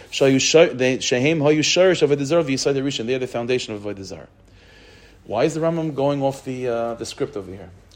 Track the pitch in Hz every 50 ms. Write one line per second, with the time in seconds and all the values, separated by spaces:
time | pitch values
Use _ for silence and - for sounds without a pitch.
0 | - - - - 139 139 135 131 - - - 160 175 - 135 127 131 127 131 -
1 | - - 131 123 131 151 165 156 139 151 156 156 147 - - 175 185 190 170 -
2 | 156 139 143 143 139 135 165 170 156 139 135 123 - 147 139 135 131 143 135 123
3 | 110 120 131 127 127 123 - 117 120 120 127 123 - - 107 104 104 104 98 98
4 | 95 90 95 78 64 - _ _ _ _ _ _ _ - - - - - - -
5 | - - _ _ _ - 101 113 139 165 151 156 160 165 165 165 160 156 139 135
6 | 135 143 143 139 135 135 135 - - 135 127 127 127 123 117 117 117 117 113 110
7 | 117 - - - 139 135 - 101 95 92 95 98 92 90 92 - _ _ _